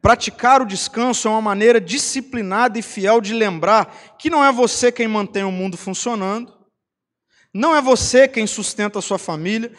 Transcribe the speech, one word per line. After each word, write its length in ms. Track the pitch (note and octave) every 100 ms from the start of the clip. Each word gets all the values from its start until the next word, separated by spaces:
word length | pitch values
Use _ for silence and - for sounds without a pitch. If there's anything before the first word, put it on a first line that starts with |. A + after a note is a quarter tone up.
Praticar 600 | G3 A#3+ - - A#3+ C4
o 40 | A#3
descanso 600 | F#3+ - A3 B3 A#3 A3+
é 40 |
uma 100 | A3
maneira 400 | G#3+ G3 A3 A#3
disciplinada 960 | E3+ C4+ - C4+ B3 A#3+ G3 G3 B3 A3+
e 20 |
fiel 380 | - - F#3+ A#3
de 140 | G3+
lembrar 840 | A3+ G#3 E3 F3 A3 F3+ - - _
que 120 | D#4
não 120 | D#4+ C#4
é 40 |
você 440 | A#3+ A#3+ - B3
quem 160 | A#3+ A3+
mantém 340 | G#3+ G3+ G3+
o 80 | G3
mundo 240 | F#3 F#3+ F3
funcionando, 880 | - F#3+ A#3+ A3+ F#3+ G#3+ B3 _ _ _ _ _ _ _ _ _ _ F#3+
não 200 | D4 D#4
é 40 |
você 480 | C4 B3+ - B3 C4
quem 200 | B3+ G#3+
sustenta 500 | - G3+ - G#3 G#3
a 40 |
sua 180 | - F#3+
família, 520 | - D#3 E3+ A3 A#3